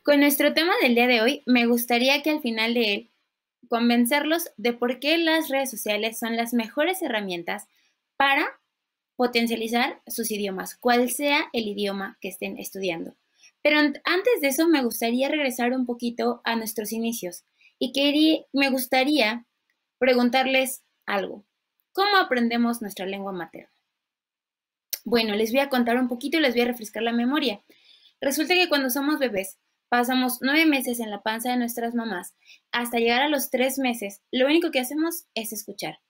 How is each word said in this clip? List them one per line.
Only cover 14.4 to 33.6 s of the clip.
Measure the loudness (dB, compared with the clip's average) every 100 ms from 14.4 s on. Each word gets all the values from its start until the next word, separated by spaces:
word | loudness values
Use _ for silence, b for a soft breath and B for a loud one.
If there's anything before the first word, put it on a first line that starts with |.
de | 0
eso, | 2 4
me | 4
gustaría | 2 -2 -2 0 0
regresar | 0 -2 -2 -2
un | 0 -4
poquito | -4 -6 -2 -2 -2 -4
a | -4
nuestros | -4 -8 -6
inicios | -4 -4 -4 -8 -12 _ b b b
y | -4
querí-, | 2 2 4 4 2 -2
me | 0 0
gustaría | 0 0 0 2 2 2 -2 _ _ _ _ _ _
preguntarles | 2 4 4 2 2 2 0 -6 _ _ -4
algo. | -4 -4 -10 _ _ _ _ _
¿Cómo | -2 2 4
aprendemos | 4 2 2 2 0 0
nuestra | -8 -6 -6
lengua | -6 -8
materna? | -8 -10 -14 -20 _ _ _ _ _ _ _ _ _ _ _ _ -12
Bueno, | -2 0 0 0
les | 2
voy | 2
a | 2
contar | 0 2 0
un | 0
poquito | -4 -2 0
y |
les | 2
voy | 2
a | 0
refrescar | -4 -10 -6
la | -2
memoria. | 0 0 0 -2 -4 _ b b b b _
Resulta | -4 -2 0
que | 2 2
cuando | 2 0
somos | -2 -2 0
bebés, | -2 -2 -6 -14 _ _ _
pasamos | 0 2 0 0 -2
nueve | 0 2 4
meses | 2 -2 -6
en | -6
la | -6
panza | -6 -4 -2
de | -2
nuestras | -2 -4 -4
mamás. | -4 -4 -6 -10 b b b _
Hasta | -4 -2 0
llegar | 2 2
a | 2
los | 0 -2
tres | 0